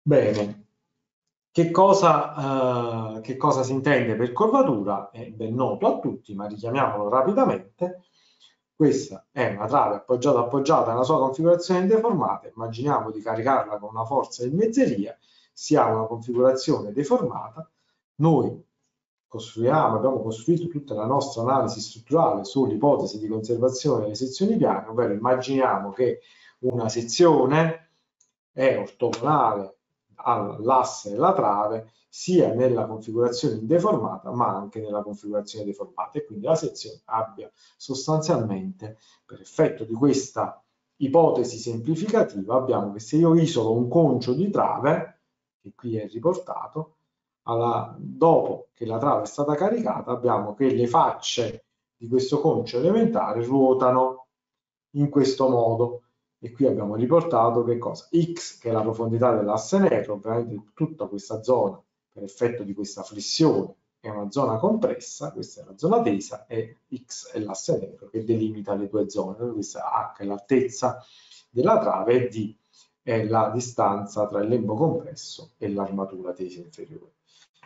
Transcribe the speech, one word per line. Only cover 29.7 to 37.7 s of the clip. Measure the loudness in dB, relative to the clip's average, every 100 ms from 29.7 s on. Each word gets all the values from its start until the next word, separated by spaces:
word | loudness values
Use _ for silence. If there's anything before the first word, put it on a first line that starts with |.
| -14 _ _ _ -6
all'asse | -2 -2 -2 -4 2 2 2 -6 -8
della | 2 2
trave, | 4 2 0 -2 -4 -8 _ _
sia | -10 2 4 4
nella | 4 2 2 -2
configurazione | -8 -6 0 0 0 -2 -2
indeformata, | 2 2 2 0 -2 -8 -8
ma | -2 -2 -2
anche | -8 -10
nella | -6 -6
configurazione | -6 -12 -6 -6 -6 -10 -10
deformata, | -8 -10 -10 -8 -8
e |
quindi | -10 -8 0
la | 0
sezione | -2 -8 -16 -16
abbia | -6 -6 -6 -10 -18 _ _